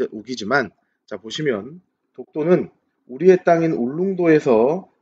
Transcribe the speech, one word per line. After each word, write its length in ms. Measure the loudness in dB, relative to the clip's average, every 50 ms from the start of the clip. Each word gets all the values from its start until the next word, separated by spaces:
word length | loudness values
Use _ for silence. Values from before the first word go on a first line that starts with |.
| -6 -6
우기지만, 600 | -6 -10 -12 -10 -10 -8 -4 0 0 0 0 -2 -8 _ _ _ _ _ _
자, 120 | _ -16
보시면 640 | -14 -14 -12 -10 -6 -4 -4 -4 -4 -6 -12 -16 -20 _ _ _ _ _ _ _
독도는 560 | -20 -20 -12 -8 -4 0 2 2 2 0 -4 _ _ _ _ _ _ _
우리의 360 | -18 -10 0 2 2 2 2 2
땅인 300 | 2 2 2 2 0 -2
울릉도에서 1160 | -2 -4 -4 -4 -4 -4 -4 -2 0 2 4 4 4 4 4 4 4 4 2 0 -2 -6 _ _ _